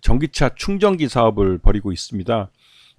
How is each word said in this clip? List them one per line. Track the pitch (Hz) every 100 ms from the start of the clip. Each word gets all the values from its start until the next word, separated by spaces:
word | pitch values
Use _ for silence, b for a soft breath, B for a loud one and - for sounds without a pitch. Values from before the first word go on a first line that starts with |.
전기차 | - 123 151 - 135
충전기 | - - 196 208 185 143
사업을 | 127 113 104 95 90
벌이고 | - 101 98
있습니다. | 85 - 101 92 113 95 b b b b